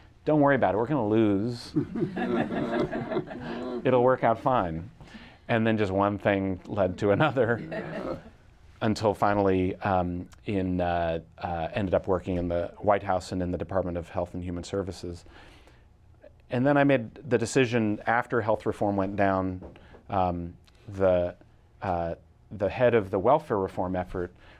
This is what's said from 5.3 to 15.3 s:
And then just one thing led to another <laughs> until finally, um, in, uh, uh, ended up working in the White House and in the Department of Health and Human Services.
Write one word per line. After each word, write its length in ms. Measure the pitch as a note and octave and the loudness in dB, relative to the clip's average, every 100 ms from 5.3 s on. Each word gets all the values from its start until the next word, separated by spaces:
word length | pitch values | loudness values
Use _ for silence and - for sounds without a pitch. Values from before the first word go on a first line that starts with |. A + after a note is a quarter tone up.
| - - | -14 -2
And 180 | A#2 A2+ | 0 2
then 100 | A2 | 2
just 160 | G2+ | 2
one 280 | F#2+ G2+ G2+ | 2 2 2
thing 400 | A2 G2 F#2+ F#2 - | 2 2 0 -4 -6
led 320 | G#2 F#2+ F#2 | 0 0 2
to 120 | G#2 | 2
another 500 | G2+ D#3 B2+ A2+ A#2 | 4 2 2 0 0
<laughs> 580 | - - - - - - - - - - - - | -4 -8 -8 -8 -8 -10 -14 -20 -20 -20 -20 -4
until 320 | A2+ G2+ A2 | -2 0 0
finally, 600 | F#2+ G#2 G2+ G2 F#2+ F#2 - | 2 2 4 4 4 2 0
um, 500 | G#2 F#2 F2+ F2 F2+ - - | 0 0 0 -4 -8 -12 -6
in, 360 | G2 F#2 F2+ | -2 0 0
uh, 380 | F2 F2 E2+ E2 - - | 0 0 -2 -4 -8 -10
uh, 280 | F2+ E2+ E2 | -6 -4 -4
ended 220 | - F#2+ F#2 | -4 0 0
up 100 | - | 2
working 300 | F#2 F#2+ F2 | -2 0 -2
in 120 | F2 | -2
the 240 | E2+ E2+ - | -2 -4 -4
White 240 | G2 G2+ | 0 0
House 300 | G2 F#2 - | 2 -2 -2
and 100 | F#2+ | -4
in 80 | F2+ | -4
the 80 | F2 | -4
Department 400 | E2+ F#2+ F2+ F2 | -4 -2 -2 -4
of 100 | E2 | -6
Health 260 | F#2 F2 F2+ | -6 -6 -6
and 80 | |
Human 200 | F2+ F2 | -8 -8
Services. 640 | F2+ G2 F#2 F2 F2+ E2+ - | -6 -4 -4 -8 -10 -12 -16